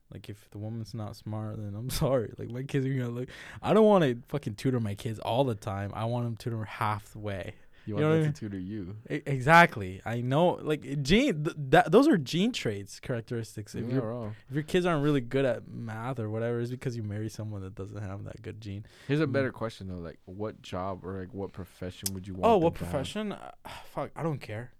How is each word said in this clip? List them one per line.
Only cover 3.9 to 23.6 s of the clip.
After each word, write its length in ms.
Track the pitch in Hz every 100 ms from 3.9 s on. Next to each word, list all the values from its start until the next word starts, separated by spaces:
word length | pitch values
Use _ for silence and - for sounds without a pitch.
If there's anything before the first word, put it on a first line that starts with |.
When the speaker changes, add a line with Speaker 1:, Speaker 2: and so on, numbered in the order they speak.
| 196 143 120 -
Speaker 1:
fucking 280 | 147 - 104
tutor 260 | 135 123
my 140 | 107 101
kids 240 | 113 107
all 260 | - 117 135
the 100 | 104
time. 360 | 113 98 101
I 100 | 95
want 220 | 117 120 120
'em 100 | 110
tutor 300 | 120 113 104
halfway. 880 | - 110 104 - 110 104 95 95 - - - -
Speaker 2:
You 100 | 104
Speaker 1:
You 0 |
Speaker 2:
want 80 |
Speaker 1:
know 60 | 151
what 40 | 160
I 20 |
Speaker 2:
them 60 | 151
Speaker 1:
mean? 80 |
Speaker 2:
to 60 | 147
tutor 180 | 107 98
you. 360 | 92 107 87 107 -
Speaker 1:
E-, 120 | 147 143
exactly. 760 | 135 127 170 170 110 92 95
I 160 | - 120
know, 400 | 123 143 175 -
like, 400 | 143 151 127 147
gene-, 420 | 127 214 285 151 156
th-, 100 | 151 135
that, 200 | 165 175
those 160 | 202 285
are 80 | 196
gene 340 | 123 160 226
traits, 480 | 233 120 101 101 -
characteristics. 760 | - 117 - 120 107 - 104 120
If 100 | 117
Speaker 2:
You're 20 |
not 60 | 127
Speaker 1:
you're, 60 | 110
Speaker 2:
wrong. 240 | 120 104 107 -
Speaker 1:
if 60 | 139
your 80 | 151
kids 200 | 185 180
aren't 200 | 151 147
really 160 | 143
good 240 | 117 135 131
at 240 | 107 -
math 500 | 120 117 110 120 123
or 100 | 107
whatever, 300 | 110 117 120
it's 100 | 120
because 280 | 127 131 117
you 60 |
marry 260 | 107 101 110
someone 320 | - 107 104
that 140 | 95 98
doesn't 260 | 98 104
have 240 | 101 98 104
that 160 | -
good 180 | 107 101
gene. 260 | 104 98 - - -
Speaker 2:
Here's 140 | 147
a 40 | 151
Speaker 1:
Mm. 60 |
Speaker 2:
better 220 | 139 127
question, 340 | - 113 - 95
though. 120 | 90
Like, 200 | 82 - -
what 360 | 95 107 -
job 440 | - 90 95 92 87
or, 120 | 95
like, 160 | 90
what 200 | 98 95
profession 600 | - 90 - 90 - 101
would 140 | 95 98
you 60 |
want 100 | 92 226
Speaker 1:
Oh, 100 | 208
Speaker 2:
them 80 |
Speaker 1:
what 120 | 165 -
Speaker 2:
to 40 |
have? 60 | 85
Speaker 1:
profession? 400 | 139 135 214 214
Uh, 200 | - 62 -